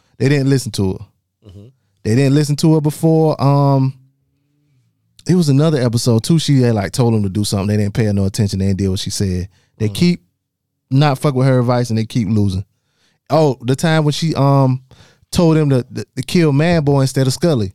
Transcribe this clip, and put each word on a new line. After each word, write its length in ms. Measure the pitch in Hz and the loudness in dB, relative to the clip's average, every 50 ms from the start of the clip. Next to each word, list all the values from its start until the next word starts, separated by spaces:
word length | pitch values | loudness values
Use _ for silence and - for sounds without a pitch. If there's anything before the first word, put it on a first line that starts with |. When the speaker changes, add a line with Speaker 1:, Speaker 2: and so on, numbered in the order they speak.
| _ _ _ - | _ _ _ -4
Speaker 1:
They 100 | 123 135 | -2 0
didn't 220 | 147 143 135 135 | 0 0 2 0
listen 200 | 139 131 - 113 | 0 0 -2 -4
to 200 | - - 98 95 | -4 -4 -2 -2
her. 60 | 98 - - - _ _ _ _ _ _ _ 104 | -4 -6 -12 -20 _ _ _ _ _ _ _ -20
Speaker 2:
Mm-hmm. 180 | 87 101 101 127 _ _ _ _ _ _ - | -20 -20 -20 -20 _ _ _ _ _ _ -4
Speaker 1:
They 100 | 107 110 | 0 0
didn't 200 | 131 139 135 139 | 2 2 2 2
listen 200 | 151 147 143 147 | 2 0 0 -2
to 180 | - - 160 160 | 0 2 2 2
her 60 | 160 | 2
before. 600 | 147 151 147 - 160 160 160 160 160 156 - - | 0 -2 -4 -2 0 0 2 2 2 0 0 0
Um, 560 | 131 139 143 143 143 139 139 135 131 131 131 _ _ _ _ _ _ _ _ _ _ _ _ _ _ _ _ _ _ _ _ _ _ _ _ - - | 0 0 2 2 2 2 2 2 0 -2 -4 _ _ _ _ _ _ _ _ _ _ _ _ _ _ _ _ _ _ _ _ _ _ _ _ -8 -4
it 80 | - 175 | 0 0
was 140 | 185 165 147 | 2 2 2
another 300 | 135 135 156 165 156 127 | 2 2 2 2 0 0
episode 420 | 127 120 110 113 - 127 113 113 | 0 0 -2 -2 0 0 0 2
too. 160 | - - 170 156 | 2 2 0 0
She 220 | - - 143 131 | 2 2 2 2
had, 140 | 123 120 113 | 2 2 0
like, 180 | 104 98 87 | 0 -2 -4
told 220 | - - 120 117 113 | -2 0 0 2 0
them 80 | 107 101 | 0 -2
to 40 | 95 | -2
do 120 | 92 107 | -2 -4
something. 240 | 101 - 110 98 92 104 | -4 -2 -2 -2 -2 0
They 140 | 107 104 | 0 0
didn't 120 | 104 101 - | -2 -2 -2
pay 100 | - 110 | -2 -2
her 80 | 104 | 0
no 140 | 101 98 98 | 0 0 -2
attention. 320 | 95 - - 107 95 - 95 | -2 -2 -2 -2 -2 -2 -2
They 60 | 95 | -2
didn't 120 | 98 98 92 | -2 -2 -2
do 120 | 98 95 | -2 -2
what 100 | 95 92 | -4 -4
she 100 | - 101 | -6 -8
said. 380 | - - 104 95 90 90 87 - _ _ _ _ _ - | -6 -4 -4 -4 -4 -4 -6 -8 _ _ _ _ _ -6
They 100 | - 107 | -6 -6
Speaker 2:
Mm. 60 | 98 | -2
Speaker 1:
keep 280 | - 175 175 175 - _ _ _ _ _ _ _ _ _ _ _ _ _ - | 0 0 0 0 -2 _ _ _ _ _ _ _ _ _ _ _ _ _ -2
not 280 | 127 135 151 147 135 - | 0 2 2 2 0 0
fuck 160 | - 151 131 | -2 -2 0
with 120 | 127 131 | 0 2
her 120 | 135 131 127 | 2 2 2
advice 300 | 120 123 123 123 123 120 | 2 0 0 0 -2 -2
and 100 | 113 110 | -2 -4
they 60 | 110 | -4
keep 240 | - - 127 107 87 | -2 -2 -2 -2 0
losing. 360 | 113 104 104 98 92 95 101 _ _ _ _ _ _ _ _ _ _ _ _ - | 0 0 0 0 -2 -4 -6 _ _ _ _ _ _ _ _ _ _ _ _ -2
Oh, 260 | 139 160 156 143 120 - | 0 2 2 0 0 -2
the 120 | 117 120 135 | -2 -4 -2
time 300 | - - 165 160 160 151 | 0 0 0 0 2 0
when 80 | 151 | 0
she, 220 | 139 - 165 160 - | -2 -2 -2 -2 0
um, 500 | - 139 139 139 139 135 131 131 131 - _ - - - _ _ _ _ _ | 0 2 2 4 4 2 2 0 -2 -6 _ -20 -20 -20 _ _ _ _ _
told 240 | - - 175 160 160 | -2 0 2 2 2
them 140 | 156 156 143 | 2 2 2
to, 120 | 135 123 | 0 0
to, 220 | 120 - 107 113 107 - _ | -2 -6 -10 -14 -14 -12 _
to 80 | - | -12
kill 300 | 123 - - 180 165 151 | -6 -2 0 2 2 2
Man 320 | 135 139 156 175 175 165 143 | 2 2 2 2 0 0 0
Boy 160 | 143 143 139 | 0 2 2
instead 260 | 135 131 - 139 135 | 0 0 0 0 0
of 60 | 131 | -2
Scully. 400 | 131 - - 175 151 117 101 95 | -2 0 0 0 0 0 -2 -4